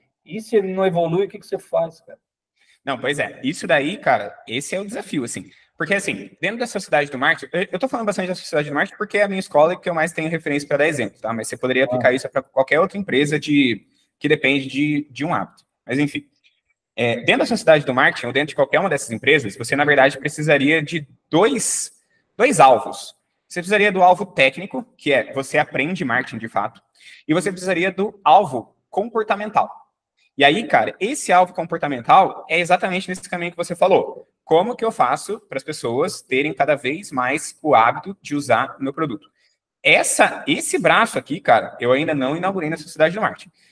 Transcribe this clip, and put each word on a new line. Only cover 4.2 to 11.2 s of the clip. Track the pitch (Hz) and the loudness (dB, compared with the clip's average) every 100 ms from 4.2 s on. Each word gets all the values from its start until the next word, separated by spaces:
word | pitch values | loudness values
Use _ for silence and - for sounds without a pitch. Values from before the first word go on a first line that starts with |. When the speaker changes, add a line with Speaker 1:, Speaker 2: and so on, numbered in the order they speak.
| 104 - - | -2 -14 -8
Speaker 2:
esse | 117 - 185 | -8 -6 -8
é | |
o | 202 | -8
desafio, | 226 196 147 | -12 -8 -6
assim. | 117 - - _ _ - | -6 -8 -14 _ _ -8
Porque, | 165 196 | -2 -2
assim, | 214 214 - - | -2 -8 -10 -8
dentro | 175 233 | -6 -6
da | 240 | -6
Sociedade | 202 - 151 147 | -8 -2 0 0
do | 127 | -2
Marketing, | 147 160 135 | -2 -2 -4
eu, | - - | -6 -4
eu | 190 | -4
tô | 262 | -4
falando | 247 214 | -4 -4
bastante | 196 185 | -4 -4
da | 175 | -6
Sociedade | - 156 147 | -4 -4 -2
do | 143 | -2
Marketing | 196 - | -4 -4
porque | 208 202 | -4 0
é | |
a | 202 | 0
minha | 190 | -2
escola | - 147 160 185 | 0 4 4 2
que | 180 | -4
eu | |
mais | 165 165 | -2 -2
tenho | - 160 | -4 -6
referência | 165 160 143 143 | -4 -4 -4 -2
pra | 143 | 0
dar | 156 | 0
exemplo, | 139 107 | 0 -6
tá? | _ | _